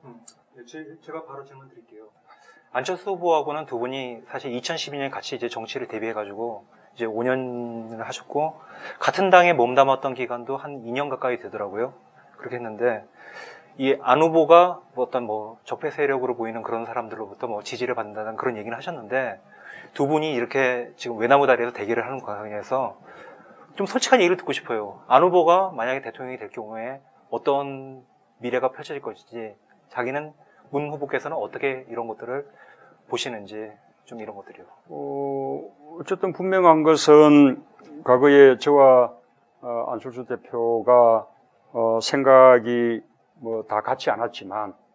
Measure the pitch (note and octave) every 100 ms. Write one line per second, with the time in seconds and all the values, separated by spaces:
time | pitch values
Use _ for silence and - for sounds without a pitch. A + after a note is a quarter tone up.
0 | A#3+ A#2 - _ _ C3 A#2 D#3 D3 -
1 | - D#3 D#3 C#3 C#3 C3+ C3+ A#2+ A2+ G#2+
2 | A2 _ _ _ _ _ _ B2 C3 F3+
3 | G#3 F#3 F3 D#3+ D3 D3+ D3+ B2 B2 C3+
4 | B2+ A2+ - C3 C#3 B2 - E3 - C#3+
5 | C#3 G2+ - B2 A#2+ A#2+ A2 C3+ A#2+ A2
6 | A2 G#2+ G#2 G2+ A#2 G#2+ _ _ _ -
7 | A2+ A2 B2+ C3 B2+ A#2+ A#2+ A#2 A2+ A2+
8 | A2+ - - C#3+ D#3 - - - - -
9 | - - F#3+ F3+ F3 D3+ A#2+ B2+ C3+ C3
10 | C#3 B2+ A#2+ A#2+ A#2+ C3+ D3 C#3 A2+ B2+
11 | D3 C3 B2+ A#2+ G2+ G#2 G2+ G2 B2+ -
12 | _ _ _ _ B2 B2 A#2+ G#2+ A#2+ A2
13 | - _ - - - - _ - C3 C3+
14 | - C3+ E3 E3 D3+ E3+ F3+ F3 _ B2+
15 | B2 C3 A#2 G#2+ G#2+ A2+ - B2+ D#3 D3
16 | C#3+ C3+ B2 A#2+ A2+ A2+ - A#2 A#2 A#2
17 | A2 G#2+ G#2 G2 A#2+ G#2 G2+ A#2+ B2 A#2
18 | G#2 G#2 G#2+ A2+ C3 A2 G#2+ A#2 F3+ D#3+
19 | G#2+ B2+ B2+ F#2+ _ - - - - -
20 | C#3 D#3 D#3 B2+ A#2+ C#3 B2+ B2 B2 -
21 | B2 A2 A#2 C#3 C3+ A#2 A#2+ - G#2 A#2
22 | A2+ C3+ A#2 G#2 G#2+ G#2 G2+ C3 A#2 -
23 | - - - - - - - - G3 B3+
24 | - B3+ F3 F3+ - C3+ - A2+ G#2 F#2
25 | - C3 F3 F3 D#3+ F3+ F#3+ D3 A#2+ C3+
26 | - - B2+ B2+ G#2 - G#2+ A2 A#2+ C#3
27 | _ _ _ A2+ - C#3 C#3 C3+ C3+ C3
28 | B2+ _ _ _ B2 B2 B2 - D3 C#3+
29 | A#2 G#2 _ A#2 A2 G2+ _ _ _ -
30 | B2 C#3 D3+ _ _ _ _ C#3+ D3 D3
31 | C#3+ C3+ C#3+ D#3 G2+ - C#3 C3 C3 F3
32 | A2+ A2 A#2+ C3+ C#3+ _ _ _ _ _
33 | _ A#2+ C3+ A2+ G2 G#2+ G#2+ G#2+ _ _
34 | _ A#2 G#2+ G2+ - - - _ _ D3+
35 | C#3+ C#3 C#3 C3+ C3+ C#3 - _ - E3
36 | - F#3+ F#3+ - F#3 F#3+ F3 D#3+ D#3 D#3
37 | - D3+ D3+ D3 C#3 B2+ - _ - -
38 | - B2+ C#3+ C#3+ C3+ B2+ D3+ C#3+ C3+ B2+
39 | A#2+ - _ _ _ _ B2 A#2 - A#2
40 | C3 A#2+ A#2+ A#2+ - A#2+ A#2 A#2 A2 B2
41 | A#2+ A2+ G#2 _ _ _ _ A#2+ A2+ A2+
42 | - C#3 C3+ C3 C3 B2 A2+ A#2+ A#2 A2+
43 | _ _ _ _ A2+ A2+ G#2+ G#2+ A2 -
44 | - G#2+ A#2 - G2 G2+ G#2 - _